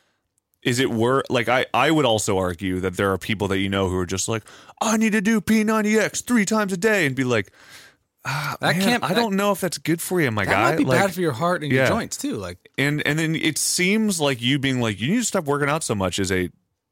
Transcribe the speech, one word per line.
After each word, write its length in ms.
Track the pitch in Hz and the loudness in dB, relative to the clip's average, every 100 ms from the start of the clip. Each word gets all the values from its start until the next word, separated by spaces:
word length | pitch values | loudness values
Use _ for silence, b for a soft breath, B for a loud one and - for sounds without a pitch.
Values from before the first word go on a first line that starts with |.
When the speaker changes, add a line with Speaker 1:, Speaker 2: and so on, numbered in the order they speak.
| b b b b _ _ | b b b b _ _
Speaker 1:
is 160 | - 120 | -2 0
it 100 | 135 | 0
wor-, 340 | 113 120 135 - | 0 2 0 0
like, 180 | 123 113 | -2 2
I, 180 | 123 - | 0 2
I 180 | - 139 | 2 2
would 140 | 160 131 | 4 2
also 320 | 110 - 98 | 0 0 0
argue 400 | 92 87 98 92 | 0 -2 -4 -2
that 160 | 92 90 | -2 0
there 140 | 101 | 0
are 60 | 95 | 0
people 280 | - 104 98 | -2 -4 -2
that 100 | 98 | 0
you 100 | 98 | 0
know 180 | 98 95 | 0 0
who 100 | 92 | -2
are 80 | 87 | -4
just 200 | 95 - | -4 -4
like, 160 | 113 - B B B | -6 -8 B B B
"I 160 | 226 220 | -2 2
need 140 | 220 | 2
to 80 | 214 | 2
do 180 | 196 226 | 2 0
P 240 | - 220 | 2 2
ninety 340 | 214 220 208 220 | 2 0 2 2
X 220 | 180 - | 0 -4
three 240 | - 240 196 | 0 0 2
times 280 | 220 208 | 0 0
a 40 | 185 | 0
day," 280 | 220 208 151 | 2 2 2
and 100 | 127 | 0
be 80 | |
like, 280 | 127 117 95 B B B B B _ _ - | 0 0 0 B B B B B _ _ -8
"Ah, 320 | 139 147 - | -6 -6 -4
Speaker 2:
That 160 | 151 165 | -2 2
Speaker 1:
man, 80 | 196 | 2
Speaker 2:
can't, 180 | 240 | 0
Speaker 1:
I 60 | 131 | 0
Speaker 2:
that, 60 | 190 | 0
Speaker 1:
don't 200 | 233 196 | 0 0
know 160 | 208 | 0
if 80 | 190 | 0
that's 160 | 185 147 | -2 -4
good 240 | 151 165 | -2 -2
for 180 | - 180 | -2 0
you, 100 | 143 | 0
my 120 | 107 95 | 0 2
Speaker 2:
that 60 | |
Speaker 1:
guy." 180 | 95 117 | 2 2
Speaker 2:
might 60 | 156 | 2
be 40 | |
Speaker 1:
Like, 160 | 285 131 | 2 4
Speaker 2:
bad 140 | 196 | 2
for 80 | 170 | 0
your 100 | 170 | -4
heart 280 | 117 170 180 | 0 -2 -2
and 80 | 147 | 0
your 120 | 131 | 2
Speaker 1:
yeah. 40 | 127 | 4
Speaker 2:
joints 300 | 220 196 - | 2 -2 -8
too. 180 | 285 165 | -6 -6
Like, 220 | 92 90 - - | -8 -12 -12 -2
Speaker 1:
And, 280 | 139 147 - | -2 0 -2
and 100 | 151 | 0
then 180 | 160 160 | 0 0
it 220 | - - | -2 -2
seems 640 | - - 180 214 214 180 | -2 0 2 2 0 0
like 220 | 143 131 | 0 0
you 180 | 120 143 | 0 0
being 220 | 135 127 | 0 0
like, 180 | 117 98 | 0 -2
"You 100 | 117 | 0
need 60 | 226 | 0
to 40 | |
stop 220 | 226 196 147 | 0 -2 -2
working 240 | 143 143 | 0 0
out 140 | 156 | -2
so 120 | - 107 | -2 -2
much" 240 | 92 90 | -2 0
is 120 | 95 | 0
a 180 | 95 90 - _ _ _ | 0 -2 -6 _ _ _